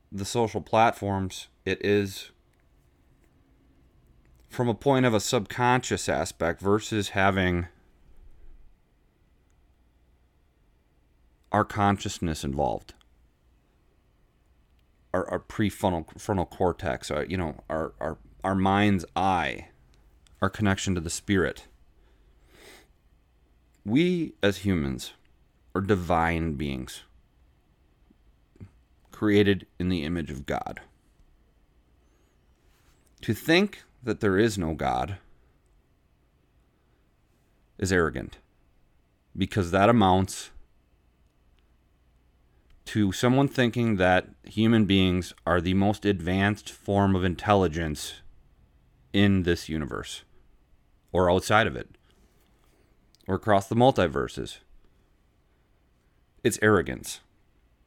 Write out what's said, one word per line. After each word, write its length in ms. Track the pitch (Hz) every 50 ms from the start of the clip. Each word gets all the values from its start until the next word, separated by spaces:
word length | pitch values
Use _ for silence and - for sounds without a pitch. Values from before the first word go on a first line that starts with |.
| _ -
the 140 | - 98 98
social 360 | - - 120 117 107 - 104
platforms, 840 | 82 - - 110 113 117 107 - - 101 98 95 95 92 - - - - _ _ -
it 180 | 92 95 - -
is 460 | 98 101 104 101 98 95 - - - - _ _ _ _ _ _ _ _ _ _ _ _ _ _ _ _ _ _ _ _ _ _ _ _ _ _ _ _ _ _ _ _ _ _ _ _ _ _ _ _ _ _ _
from 220 | - - 123 120
a 60 | 110
point 320 | - - 143 139 131 127 127
of 80 | 110
a 40 | 104
subconscious 880 | - - - 123 101 - - - 123 123 123 127 120 - 110 90 - -
aspect 540 | 82 67 80 - - - - 82 85 -
versus 480 | 90 98 101 110 107 - 113 107 98 -
having 560 | - 101 95 98 95 98 92 90 87 87 85 - - _ _ _ _ _ _ - - - - - - - - - - - - - _ _ _ _ _ _ _ _ _ _ _ _ _ _ _ _ _ _ _ _ _ _ _ _ _ _ _ _ _ _ _ _ _ _ _ _ _ _ _ _ _ _ _ _ _ _ _ _ _ _ _ _ _ _ _ -
our 140 | - 104 104
consciousness 800 | - - - 101 101 101 98 - 104 - - - 85 80 - -
involved. 500 | 71 67 71 73 62 53 50 - - - _ _ _ _ _ _ _ _ _ _ _ _ _ _ _ _ _ _ _ _ _ _ _ _ _ _ _ _ _ _ _ _ _ _ _ _ _ _ _ _ _ _ _ -
Our, 120 | 90 92 -
our 80 | 92 90
prefrontal, 800 | - - - - 110 98 - - - 98 87 82 78 - - -
frontal 240 | - - 107 95 85
cortex, 640 | - - - 95 90 85 - - 85 62 - - -
our, 140 | - 73 71
you 140 | - - 92
know, 260 | 87 78 - - - -
our, 260 | 76 80 80 - - -
our, 200 | - 80 80 - - - - - -
our 100 | 95 95
mind's 520 | 95 95 95 98 101 104 104 101 92 80 - -
eye, 540 | - 92 95 95 87 78 69 57 50 - - _ _ _ _ _ _ _ _ _ _ _ _ _ -
our 120 | - 95
connection 420 | - - 107 101 98 - - 98 95
to 80 | 87
the 80 | 78 -
spirit. 560 | - - - - 101 95 82 69 - - - - _ _ _ _ _ _ _ _ _ _ _ _ _ _ _ _ _ - - - - - - _ _ _ _ _ _ _ _ _ _ _ _ _ _ _ _ _ _ _ -
We, 520 | 101 107 139 170 180 185 175 160 - - _ -
as 140 | 101 98 -
humans, 560 | - 101 95 85 73 67 65 62 - - - _ _ _ _ _ _ _ _ _ _ _ -
are 80 | 90
divine 720 | 98 95 107 92 87 80 87 82 82 82 85 82 82 82 76
beings, 520 | 67 76 71 67 64 62 - - - - _ _ _ _ _ _ _ _ _ _ _ _ _ _ _ _ _ _ _ _ _ _ _ _ _ _ _ _ _ _ - - - _ _ _ _ _ _ _ _
created 540 | - - 113 107 104 104 104 98 101 90 - - _ -
in 100 | 90 90
the 140 | 92 87 71
image 260 | 76 87 85 78 65
of 160 | 73 65 71
God. 360 | - 73 60 - - - - - - _ _ _ _ _ _ _ _ _ _ _ _ _ _ _ _ _ _ _ _ _ _ _ _ _ _ _ _ _ _ _ _ _ _ _ _ _ _ _ _ _ _ _ _ _ _
To 120 | - - 110
think 480 | - - - 160 180 202 202 - - - _ _ _ -
that 160 | 123 107 -
there 180 | - 104 95 95
is 200 | 110 117 101 95
no 160 | 85 78 82
God 440 | - 69 65 64 62 64 78 98 - _ - - _ _ _ _ _ _ _ _ _ _ _ _ _ _ _ _ _ _ _ _ _ _ _ _ _ _ _ _ _ _ _ _ _ _ _ _ _ _ _ _ _ _ _ _ _ _ _ _ -
is 160 | - 90 95
arrogant, 440 | 90 85 78 - 65 52 - - - _ _ _ _ _ _ _ _ _ _ _ _ _ _ _ _ _ _ - -
because 340 | 98 92 - 110 92 85
that 160 | 85 95 98 107
amounts 600 | 120 120 104 92 92 95 95 95 - - - - - - - _ _ _ _ _ _ _ _ _ _ _ _ _ _ _ _ _ _ _ _ _ _ _ _ _ _ _ _ _ _ _ _ _ _ _ _ _ _ _ _ _ _ _ _
to 300 | - - 110 104 98 92
someone 340 | - - 123 127 131 139 139
thinking 480 | - - 127 117 107 120 117 113 110
that 320 | 92 92 90 92 92 - - - _ -
human 400 | - - 107 110 110 113 113 110
beings 500 | 92 98 98 95 92 90 90 87 - - _ - -
are 140 | 85 90
the 120 | 85 90 92
most 320 | 98 98 101 107 - -
advanced 640 | 101 101 90 85 87 90 95 98 101 104 - - -
form 460 | - - - - 101 98 101 98 95
of 80 | 92 90
intelligence 920 | 95 87 - - - 104 101 92 85 76 85 82 78 76 - - - - - - - - - _ _ _ _ _ _ _ _ _ _ _ _ _ _ -
in 300 | 101 101 101 98 95 87
this 260 | 87 87 - - -
universe, 540 | 80 78 76 65 60 50 - - - - - _ _ - - _ _ _ _ _ _ _ _ _ _ _ _ _ -
or 180 | 85 92 87
outside 340 | 87 92 - - 107 107 113
of 120 | 85 67 60
it, 100 | 53 - - _ _ _ _ _ _ _ _ _ _ _ _ _ _ _ _ _ _ _ _ _ _ _ _ _ _
or 100 | - 95
across 320 | 92 - 110 104 98 101 -
the 80 | -
multiverses. 800 | 113 123 131 131 - 92 82 65 69 64 60 - - 58 - - - _ _ - - _ _ _ _ _ _ _ _ _ _ _ _ _ _ _ _ _ _ _ _ _ _ _ _ _ _ _ _ _ _ _ _ -
It's 160 | 123 104 -
arrogance 600 | - 107 107 92 82 - 64 - - - - - _ _ _ _ _ _ _ _ _ _ _ _ _